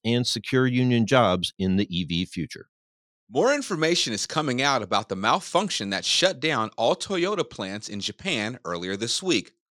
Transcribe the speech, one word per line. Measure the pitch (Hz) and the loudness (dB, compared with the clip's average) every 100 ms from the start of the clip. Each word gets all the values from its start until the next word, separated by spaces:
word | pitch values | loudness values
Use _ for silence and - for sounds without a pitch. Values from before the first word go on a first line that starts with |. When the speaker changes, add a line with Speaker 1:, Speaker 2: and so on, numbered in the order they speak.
Speaker 1:
and | 110 120 | 0 0
secure | 123 113 - 131 127 | 0 -4 0 2 4
union | 123 127 120 | 4 4 4
jobs | 107 131 104 90 85 - | 4 6 6 4 -2 -2
in | 92 | 0
the | 95 104 | 2 0
E | 87 | -2
V | 80 85 90 | -2 -2 -4
future. | 85 73 - - _ _ _ _ _ - | -6 -8 -10 -18 _ _ _ _ _ -6
Speaker 2:
More | 123 233 | 2 2
information | 285 - 165 160 175 - | 2 -2 0 2 2 0
is | 104 | -2
coming | - 160 151 123 | -2 -2 0 2
out | 139 131 | 2 2
about | 92 104 110 | 0 -2 -2
the | 95 | -2
malfunction | 110 165 - 175 208 - 101 | 2 2 0 -2 0 -4 -4
that | 95 | -2
shut | - - 185 143 | 0 2 2 2
down | 156 131 110 - | -2 0 -2 0
all | 120 | 0
Toyota | 135 - 185 180 202 - | 0 -2 -2 -2 -2 -4
plants | - 95 104 - | -6 -8 -8 -8
in | 101 | -8
Japan | 92 - 185 131 107 127 | -8 -8 -4 -2 -4 -6
earlier | 82 87 90 98 | -6 -6 -4 -4
this | 117 - | -4 -4
week. | 185 117 - _ _ | 0 0 -2 _ _